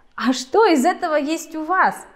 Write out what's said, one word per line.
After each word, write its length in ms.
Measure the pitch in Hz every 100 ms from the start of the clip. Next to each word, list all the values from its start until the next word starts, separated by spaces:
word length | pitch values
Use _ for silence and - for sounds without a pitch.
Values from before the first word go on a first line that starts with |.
| _
А 200 | - 226
что 320 | 254 - 392 440
из 180 | 311
этого 300 | 302 359 349
есть 400 | 302 285 330 -
у 100 | 311
вас? 300 | 311 370 233 - -